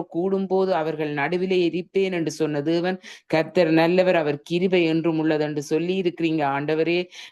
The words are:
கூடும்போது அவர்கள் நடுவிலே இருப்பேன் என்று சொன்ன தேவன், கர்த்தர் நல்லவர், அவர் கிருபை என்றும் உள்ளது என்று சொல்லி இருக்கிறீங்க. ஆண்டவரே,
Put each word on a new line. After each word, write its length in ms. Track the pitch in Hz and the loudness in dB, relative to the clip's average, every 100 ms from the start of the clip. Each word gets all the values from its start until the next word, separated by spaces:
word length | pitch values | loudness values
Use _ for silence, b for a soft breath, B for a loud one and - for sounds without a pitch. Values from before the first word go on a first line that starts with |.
| 170 | -2
கூடும்போது 600 | 165 190 190 190 190 190 | -4 -2 -2 0 0 0
அவர்கள் 380 | 175 156 156 151 | 0 -2 -4 -4
நடுவிலே 440 | 147 147 180 185 185 | -2 -2 -2 0 0
இருப்பேன் 520 | 170 156 160 190 190 180 | 0 -2 -4 -2 -2 -2
என்று 120 | 156 | -4
சொன்ன 320 | 151 156 147 | -2 -2 -2
தேவன், 360 | 143 170 175 185 B B _ | 0 0 -2 -4 B B _
கர்த்தர் 460 | 156 156 - 165 | -2 0 2 4
நல்லவர், 480 | 160 165 180 180 180 | 4 4 4 4 2
அவர் 180 | 147 143 | 0 -2
கிருபை 400 | - 170 185 185 | -4 -2 2 2
என்றும் 340 | 165 160 165 160 | 2 2 0 0
உள்ளது 260 | 156 156 | 0 0
என்று 200 | 151 151 | 0 -4
சொல்லி 320 | 143 156 175 190 | -2 -2 0 0
இருக்கிறீங்க. 460 | 175 170 165 160 139 | -2 -2 -2 0 0
ஆண்டவரே, 500 | 139 147 156 160 175 175 B B | -2 -2 0 0 0 -4 B B